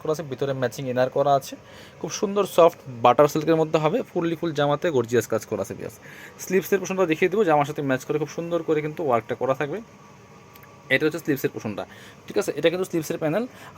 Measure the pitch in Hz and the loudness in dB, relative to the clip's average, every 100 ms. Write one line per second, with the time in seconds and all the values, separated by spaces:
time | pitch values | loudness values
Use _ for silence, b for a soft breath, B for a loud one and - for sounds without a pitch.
0 | 156 156 151 131 139 135 123 - 135 123 | -4 -4 -6 -6 -4 -2 -4 -4 -4 0
1 | 127 139 139 139 - 277 B B B - | 0 2 2 2 0 -12 B B B -12
2 | 175 - 202 202 190 - 170 - 135 120 | -10 -4 -2 0 2 6 6 4 -8 2
3 | 120 120 147 160 151 160 156 160 156 233 | 4 6 4 2 0 2 2 0 0 -2
4 | - 180 170 165 170 143 143 147 180 135 | -4 -4 -4 -4 -4 -2 0 2 2 2
5 | 113 120 - 110 - 101 98 95 90 - | 4 2 2 -2 -2 -4 -4 -8 -12 -14
6 | B B B - - 190 - 196 185 190 | B B B -14 -2 0 2 -2 0 0
7 | 180 156 180 196 185 151 143 147 139 131 | 0 2 2 2 4 4 2 -2 -2 -2
8 | - 151 147 - 170 170 160 151 151 151 | -2 -4 -4 -6 -4 -4 0 -2 -2 -4
9 | 143 117 - 117 127 135 143 190 226 - | 0 0 0 -2 -2 -2 -4 -8 -12 -20
10 | - - - - - - - - - 131 | -20 -20 -20 -20 -20 -20 -20 -20 -2 0
11 | 156 160 - 135 143 131 113 92 92 B | 0 -2 -2 -2 -2 -4 -8 -8 -10 B
12 | B B - 208 190 147 165 180 185 170 | B B -6 -4 -2 0 0 0 -2 -4
13 | 151 170 160 180 254 B B | -4 -4 -2 -2 -4 B B